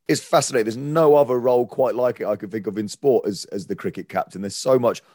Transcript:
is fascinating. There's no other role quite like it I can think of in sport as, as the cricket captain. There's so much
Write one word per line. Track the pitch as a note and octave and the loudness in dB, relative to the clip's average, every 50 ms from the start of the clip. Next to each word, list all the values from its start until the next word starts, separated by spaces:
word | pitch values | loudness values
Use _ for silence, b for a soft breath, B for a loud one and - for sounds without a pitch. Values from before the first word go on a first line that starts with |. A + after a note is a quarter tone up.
| _ - | _ -2
is | - - | -2 -2
fascinating. | - - F3 D3+ - - - A#2+ G#2+ | -2 0 0 2 2 2 0 0 0
There's | A2+ A2 | -2 -4
no | B2+ C#3 D3 D3+ E3 D#3+ D3 D3 | -6 -6 -2 2 4 6 6 6
other | D3 C#3 A#2+ B2+ B2 | 6 6 4 0 0
role | A#2 B2+ B2 B2 A#2+ | 2 2 2 2 0
quite | - - C3+ C3 A#2 G#2 | 0 -2 -2 0 0 0
like | A#2+ B2 B2 A2+ - | 0 0 -2 -2 -2
it | G2+ | -4
I | G2+ G#2+ | -4 -4
can | G2+ A2 F#2+ | -4 -6 -8
think | G#2+ A2 F#2 | -8 -8 -6
of | A2 F#2+ | -6 -6
in | G#2+ G#2+ G2 | -6 -6 -8
sport | - - - - A#2 G#2+ - | -6 -2 2 2 2 2 2
as, | G2+ G2 - - | -2 -6 -6 -8
as | - - G2+ E2 | -10 -10 -10 -10
the | - F#2+ | -10 -10
cricket | - - F#2 - F#2+ E2+ - | -8 -8 -8 -8 -10 -12 -8
captain. | G2 F#2 - - - F#2 | -6 -6 -6 -6 -8 -10
There's | G2+ G2 - | -10 -10 -10
so | - - C3 C3 | -4 0 2 2
much | B2+ A#2+ A2 F#2 - b b | 2 2 0 -2 -4 b b